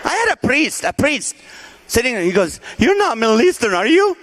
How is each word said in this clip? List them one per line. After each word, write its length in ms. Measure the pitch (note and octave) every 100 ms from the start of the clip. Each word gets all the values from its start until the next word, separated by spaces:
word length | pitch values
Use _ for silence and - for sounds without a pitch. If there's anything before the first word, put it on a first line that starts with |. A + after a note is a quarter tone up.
I 220 | A3+ F4+ A4+
had 60 |
a 40 | -
priest, 460 | - C#4 D4 -
a 100 | D#3+
priest 420 | - C#4 C#4 - - - - - - _
sitting 260 | - B3
there, 100 | A#3
he 80 | F3
goes, 280 | F#3 F3 - - -
You're 200 | A3+ G4+
not 200 | G4+ A3+
Middle 240 | A3+ A3
Eastern, 320 | F4+ - A3+
are 140 | F3+ G#3
you? 300 | E4 G4+ F4